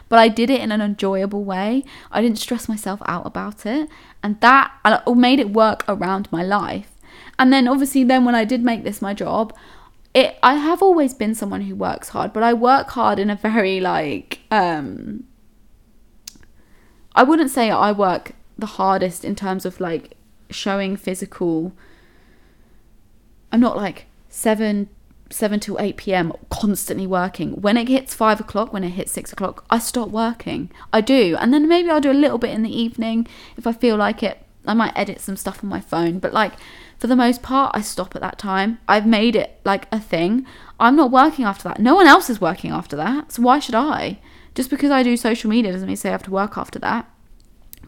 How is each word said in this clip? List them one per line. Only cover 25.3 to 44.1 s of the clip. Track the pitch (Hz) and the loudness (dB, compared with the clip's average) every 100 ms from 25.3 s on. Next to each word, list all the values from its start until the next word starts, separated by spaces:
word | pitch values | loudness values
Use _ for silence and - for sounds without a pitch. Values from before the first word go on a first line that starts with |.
| - 208 208 | -4 -2 -2
till | 208 190 | -4 -6
eight | 196 - | -6 -6
P | - | -2
M | 185 165 - - | -2 -2 -6 -10
constantly | - 208 190 - 185 190 | -4 -2 -2 -4 -6 -4
working. | 185 185 - 156 - | -2 -4 -6 -8 -2
When | 202 233 | 0 0
it | 240 | 2
hits | 262 - | -2 -2
five | - 220 214 | -2 0 0
o'clock, | 214 202 220 | -2 -6 -4
when | 202 | -4
it | 180 | -6
hits | 180 - | -8 -8
six | - - | -8 -10
o'clock, | - 190 - - | -8 -8 -8 -2
I | 233 | -2
stop | - 247 208 | -2 -4 -4
working. | 214 226 240 - 131 175 - - | -4 -4 -4 -8 -8 -10 -14 -2
I | 220 | 0
do. | 214 262 185 160 | 4 4 4 2
And | 226 | 2
then | 294 311 | 4 4
maybe | 339 349 | 2 2
I'll | 302 | 2
do | 285 | 2
a | |
little | 277 294 - | 2 2 0
bit | 233 | -4
in | 214 | -4
the | 220 | -4
evening | - 226 233 226 226 233 - - - | -4 -4 -4 -4 -2 -4 -8 -20 -8
if | 233 | -6
I | |
feel | 233 247 214 | 0 0 2
like | 208 214 | 0 -2
it. | 214 - - _ - | -6 -6 -20 _ -2
I | |
might | 226 214 - | 0 0 -2
edit | 202 - | -6 -8
some | - 190 | -10 -8
stuff | 196 190 | -8 -10
on | 202 | -8
my | 190 | -8
phone, | - 165 170 180 | -6 -4 -2 -2
but, | - | -4
like, | - 208 - - - - - | -2 -2 -6 -20 -20 -20 -8
for | 233 | 0
the | 254 | 2
most | 240 247 | 2 0
part, | - 262 269 | -2 0 0
I | - | -2
stop | 208 - 190 | -6 -8 -10
at | 151 | -8
that | - - | -10 -8
time. | 202 190 196 233 - | -4 -2 -2 -4 0
I've | 208 214 | 2 4
made | 220 233 220 | 4 4 0
it, | - - 202 | -2 -6 -2
like, | 196 - | -2 -4
a | 220 | -8
thing. | - 165 175 240 262 - - - | -4 -2 0 0 -4 -14 -14 2
I'm | 233 294 | 4 6
not | 262 | 6
working | 254 302 302 | 6 4 2
after | 220 196 | -4 -4
that. | 180 - | -8 0
No | 226 | 4
one | 359 339 | 8 8
else | 349 - | 8 6
is | 214 | -2
working | 165 185 160 | -2 -4 -6
after | 156 - 143 | -8 -8 -6
that, | 175 277 - | -4 -4 -6
so | - | 0
why | 247 285 | 2 2
should | - | 2
I? | 226 294 - 107 | -2 0 -2 -6